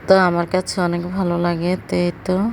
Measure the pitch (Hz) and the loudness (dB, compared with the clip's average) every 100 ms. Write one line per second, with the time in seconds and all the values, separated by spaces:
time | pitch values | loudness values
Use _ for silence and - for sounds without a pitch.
0 | - 190 180 175 170 185 185 - 175 175 | 4 4 4 2 0 -2 -2 -2 -2 -2
1 | 175 185 180 175 175 170 170 185 - 175 | -4 -2 0 0 0 0 -2 -2 -2 0
2 | 175 175 - 185 214 | 0 -2 -2 0 0